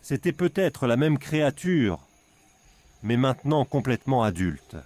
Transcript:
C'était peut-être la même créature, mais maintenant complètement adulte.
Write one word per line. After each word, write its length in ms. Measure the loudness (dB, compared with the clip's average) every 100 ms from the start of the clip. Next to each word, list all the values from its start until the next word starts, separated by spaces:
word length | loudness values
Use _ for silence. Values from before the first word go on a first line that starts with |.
C'était 300 | -4 -4 -2
peut-être 560 | -2 -2 0 -2 0 0
la 80 | 2
même 220 | 2 0
créature, 800 | 0 0 0 0 0 2 2 0 -8 _ _ _ _ _ _ _ _ _
mais 120 | -2 0
maintenant 480 | 2 0 0 0
complètement 600 | 0 -2 -2 -2 0 0
adulte. 520 | 0 0 -4 -4 _ -18